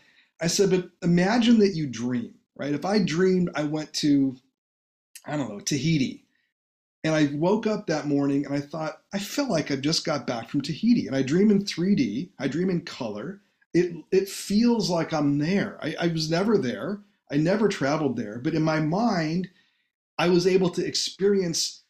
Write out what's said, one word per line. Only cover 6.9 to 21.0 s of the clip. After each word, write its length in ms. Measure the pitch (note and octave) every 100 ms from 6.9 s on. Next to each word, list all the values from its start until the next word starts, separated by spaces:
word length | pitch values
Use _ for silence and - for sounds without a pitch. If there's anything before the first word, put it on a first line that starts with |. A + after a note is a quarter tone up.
| _
and 120 | D#3+ D#3
I 160 | D3
woke 320 | D3 E3+ G#3+ G#3+
up 220 | G#3+ -
that 180 | D#3 C#3+
morning 400 | C#3+ C#3 C#3 C#3
and 80 |
I 60 | C#3+
thought, 420 | C#3+ D#3+ D#3 - _
I 40 | G3+
feel 320 | G3+ - C#4
like 220 | G3+ -
I've 100 | C#3
just 240 | C3+ E3 -
got 220 | D3+ A#2+
back 200 | A#2+ A2
from 140 | D3
Tahiti, 460 | C#3 D3+ A3 - -
and 80 | C3+
I 80 |
dream 260 | B2+ E3 G#3+
in 160 | G3 G3+
three 300 | - F3+ F#3+
D, 340 | A#2 G#2+ F3+ -
I 100 | C3+
dream 220 | C#3+ F#3+
in 120 | F3
color. 600 | - - A#2 G2+ C3+ G3+ _ _ _
It, 240 | E3 F3+ E3 -
it 160 | F#3+ F#3+
feels 640 | - - G3+ A#3+ A#3 E3+
like 240 | F3 D#3+
I'm 240 | D#3+ C#3+ C#3+
there. 400 | D3 G3 A2+ G2
I, 120 | C#3+ D#3
I 60 | E3+
was 240 | D#3+ D#3
never 260 | E3 G#3 G#3
there. 440 | B2+ G2+ C#3 G#3 - _ _
I 60 | D3
never 300 | D#3 G#3+ G#3+
traveled 500 | - C#3 D#3 D3 A#2+
there, 220 | G#2 A2+
but 160 | C#3+ D#3+
in 80 |
my 160 | D#3+ D#3
mind, 680 | D3+ F3+ A#3 F#3+ D#3 E3+ F3+ - _ _ _ _ _ -
I 100 | E3+
was 200 | F3+ F#3
able 240 | F#3 F3+
to 120 | F3+
experience 1000 | D3+ -